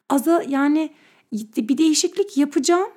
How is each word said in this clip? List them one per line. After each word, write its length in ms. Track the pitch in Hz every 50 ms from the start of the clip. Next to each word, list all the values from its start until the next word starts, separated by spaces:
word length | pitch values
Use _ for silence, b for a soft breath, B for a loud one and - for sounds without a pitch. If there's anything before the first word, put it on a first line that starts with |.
| B -
aza-, 340 | 277 277 - 320 339 339 -
yani 420 | 262 277 269 285 294 302 320 311 302 b b b b b b b b 220 208 220 - -
bir 200 | 262 220 226 262
değişiklik 600 | 269 320 320 302 - - 349 - - 403 - -
yapacağım 500 | 277 285 294 - 330 247 339 349 359 392 - -